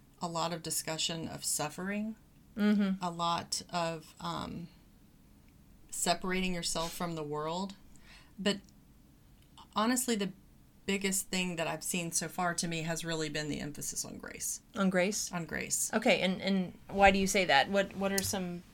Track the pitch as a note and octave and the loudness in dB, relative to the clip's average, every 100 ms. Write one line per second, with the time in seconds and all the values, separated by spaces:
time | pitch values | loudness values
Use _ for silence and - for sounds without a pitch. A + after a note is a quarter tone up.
0 | - - F3 E3 E3 E3+ E3 D#3 - D#3+ | -20 -10 -4 -2 -2 -2 -4 -4 -2 -2
1 | - E3 D#3+ D3 - - D3+ E3 F#3 G#3 | -2 -2 -6 -6 -4 -2 -2 -4 -4 -2
2 | A3 A3 - - - - G#3 G#3 G3 F#3+ | -4 -6 -16 -20 -10 0 4 4 4 0
3 | F3+ E3+ E3+ E3+ - - - F3+ E3 E3 | -2 0 0 0 -2 -6 -4 -2 -2 -4
4 | E3 - E3+ E3 - - E3+ - - - | -10 -10 -6 -6 -6 -8 -12 -16 -20 -20
5 | - - - - - - - - - - | -20 -20 -20 -20 -20 -20 -20 -20 -12 -4
6 | - - F#3+ F#3 F#3 F3 E3 D#3+ E3+ - | 0 0 0 0 0 -2 -2 -2 -4 -4
7 | F3 E3 D3+ D3+ D#3 E3+ G3 - - - | -4 -4 -4 -4 -2 -4 -4 -8 -20 -20
8 | - - - - G3 G3 - - - - | -20 -20 -18 -4 -2 -2 -6 -20 -20 -20
9 | - - - - - - - - A3+ B3 | -20 -20 -20 -20 -20 -20 -4 0 2 2
10 | - A3 G3 - - - - - - G3 | 2 0 0 -6 -20 -20 -20 -10 -2 0
11 | G3 F#3+ - F#3+ F3+ E3+ D#3+ D#3 - F3+ | 0 0 -2 0 0 0 -2 -2 -2 -2
12 | E3+ - D#3+ - F3 E3+ F3 E3 D#3+ D#3+ | 0 -2 -2 0 0 0 -2 -2 -2 -2
13 | E3 D#3+ D#3 D3+ D3+ C#3 C#3+ C#3+ C#3 - | -2 -2 -2 -2 -2 -4 -4 -6 -6 -6
14 | - - - - - - - G#3 F#3+ F3+ | -6 -8 -12 -8 -6 -8 -6 0 2 4
15 | F#3 G3+ - F3+ D#3+ - - - - A3 | 2 0 -2 -4 -4 -6 -2 -2 0 2
16 | A3+ F3 F#3 F#3 F#3+ G3 F3+ - - F#3+ | 4 4 4 0 2 2 0 -6 -4 6
17 | G3 G3 F#3+ G#3 F3 C#3 F#3+ G3 G3 - | 8 8 4 4 6 6 6 2 2 0
18 | G3 G3 F#3 G3 F3+ F3 - | 0 0 0 -2 -2 -6 -10